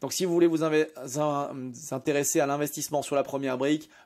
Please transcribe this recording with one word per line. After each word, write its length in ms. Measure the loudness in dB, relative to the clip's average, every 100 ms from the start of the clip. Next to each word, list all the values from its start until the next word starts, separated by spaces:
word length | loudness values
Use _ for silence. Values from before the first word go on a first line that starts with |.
Donc 120 | -6
si 120 | -2 0
vous 60 |
voulez 160 | 4 4
vous 160 | 4
inve-, 240 | 2 2 0 -4 -8 -2
in-, 540 | 0 0 -4 -6 -10 -12 -8
intéresser 480 | -4 0 2 2 2
à 60 | 2
l'investissement 560 | 0 -2 -4 -4 -4
sur 140 | 0 0
la 80 |
première 340 | 0 -2 -2 0
brique, 320 | 0 0 -4 -20